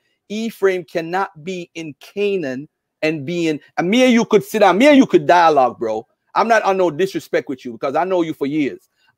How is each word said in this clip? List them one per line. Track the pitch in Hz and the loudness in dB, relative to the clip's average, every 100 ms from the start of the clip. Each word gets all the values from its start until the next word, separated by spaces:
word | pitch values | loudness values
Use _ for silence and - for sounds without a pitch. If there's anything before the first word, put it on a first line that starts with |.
| _ _ _ | _ _ _
Ephraim | 208 226 - 196 185 | -8 -8 -2 -2 -2
cannot | 170 170 165 180 - 156 | -6 -8 -6 -6 -6 -10
be | 156 180 170 | -12 -12 -12
in | 165 160 135 | -14 -16 -16
Canaan | - 196 202 196 139 127 151 _ _ _ | -14 -6 -4 -2 -4 -8 -12 _ _ _
and | 156 160 | -4 -4
be | 135 175 165 | -6 -4 -4
in, | 147 - - | -4 -8 -6
and | 170 | -2
me | 233 | 2
and | 254 | 2
you | 233 | 2
could | 214 208 | 2 0
sit | - 214 | 0 2
down. | 202 180 | 4 6
Me | 285 | 6
and | 277 | 6
you | 220 | 6
could | 175 147 | 2 4
dialogue, | 175 165 147 123 107 | 4 4 4 2 -2
bro. | 113 110 - _ _ | -6 -8 -10 _ _
I'm | - 214 | -4 0
not | 220 | 0
on | 196 190 | 0 0
no | 180 | -2
disrespect | 147 190 160 - 165 - | -2 -4 -4 -6 -6 -6
with | 131 | -10
you | 123 | -12
because | 113 143 | -10 -6
I | 147 | -4
know | 185 185 | -2 -2
you | 165 | -4
for | 143 143 | -4 -4
years. | 156 135 90 _ _ _ | -2 -4 -6 _ _ _